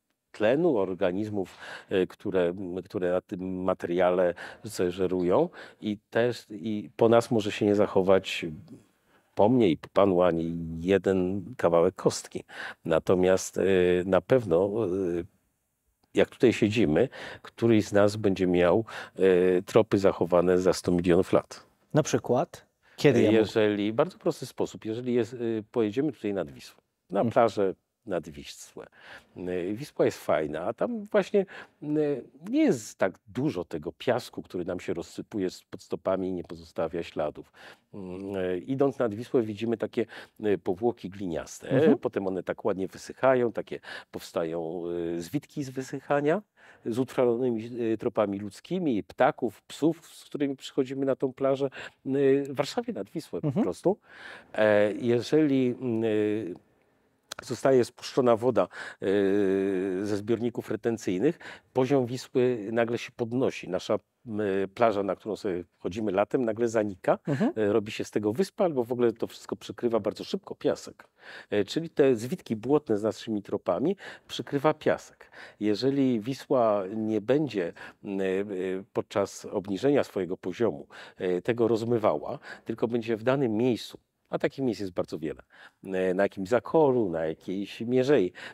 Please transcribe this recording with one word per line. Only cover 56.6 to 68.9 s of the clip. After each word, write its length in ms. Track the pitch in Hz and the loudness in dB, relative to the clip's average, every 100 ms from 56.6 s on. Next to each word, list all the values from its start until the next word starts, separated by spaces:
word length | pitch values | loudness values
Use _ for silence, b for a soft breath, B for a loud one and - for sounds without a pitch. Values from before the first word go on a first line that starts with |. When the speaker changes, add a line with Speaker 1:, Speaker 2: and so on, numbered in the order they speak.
| _ _ _ _ _ _ - - | _ _ _ _ _ _ -20 -16
Speaker 1:
zostaje 420 | - 123 139 131 | -10 -2 4 4
spuszczona 520 | 113 - - - 123 110 | 4 -2 -6 0 4 4
woda, 260 | 123 104 90 B B B | 2 2 0 B B B
e, 40 | 101 101 98 101 98 98 98 92 98 92 104 | 0 2 2 2 2 2 0 -2 -2 -4 -4
ze 100 | 104 | -4
zbiorników 540 | 104 113 120 117 - | -2 -2 -2 -6 -6
retencyjnych, 680 | 107 120 113 - 90 135 170 B B B | -4 -2 -4 -2 0 0 -2 B B B
poziom 340 | - 131 143 120 | -2 0 2 0
Wisły 640 | 127 - 131 123 120 101 | -6 -4 0 0 0 -2
nagle 260 | 113 117 117 | -2 0 -2
się 140 | - - | -8 -8
podnosi. 540 | 117 123 110 - - | -4 -2 -2 -2 -4
Nasza, 280 | 90 - 104 - _ 123 | -6 -2 -4 -4 _ -10
m, 140 | 104 101 95 95 | -4 -2 -2 -2
plaża, 280 | 98 117 101 | 2 2 2
na 140 | 98 90 | -2 -4
którą 200 | 110 92 | -6 -6
sobie 280 | 104 87 87 _ | -4 -6 -8 _
chodzimy 340 | 98 98 110 | -8 -6 -2
latem, 320 | 92 104 143 | 2 2 0
nagle 240 | 117 107 120 | -2 -2 0
zanika, 500 | 110 104 90 - 185 - | 0 -2 -2 0 0 0
Speaker 2:
Mhm. 240 | 139 233 110 | -2 -2 0
Speaker 1:
e, 160 | 101 | 0
robi 200 | 110 104 | 0 0
się 120 | - | -6
z 60 | - | -6
tego 220 | - 104 | -2 -2
wyspa 320 | 123 190 - | 0 -2 0
albo 200 | 185 135 | -2 0
w 80 | 117 | -2